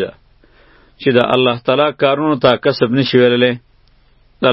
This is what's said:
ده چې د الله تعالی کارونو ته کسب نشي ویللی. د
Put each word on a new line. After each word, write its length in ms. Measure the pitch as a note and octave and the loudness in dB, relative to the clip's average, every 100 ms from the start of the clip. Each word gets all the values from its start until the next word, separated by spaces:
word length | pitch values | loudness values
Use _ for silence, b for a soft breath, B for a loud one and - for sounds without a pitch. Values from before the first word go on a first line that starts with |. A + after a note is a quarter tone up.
| F#2 | -2
ده 80 | - _ _ b b b b b b | -8 _ _ b b b b b b
چې 80 | C#3 B2 | 0 0
د 40 | A#2+ B2+ | 2 0
الله 220 | B2+ A#2+ - | 0 -2 -2
تعالی 200 | C3 D3+ C#3+ | -2 -2 -2
کارونو 320 | C#3 C#3+ D#3 C#3+ | -2 0 -2 0
ته 60 | C3 A#2 | 0 0
کسب 340 | D3 C3+ A#2+ | 0 -2 -2
نشي 260 | C3 B2+ B2+ | -2 0 2
ویللی. 340 | B2 A#2+ B2 A#2+ _ _ _ _ _ _ _ - | 2 2 0 -2 _ _ _ _ _ _ _ -4
د 40 | C3 | 0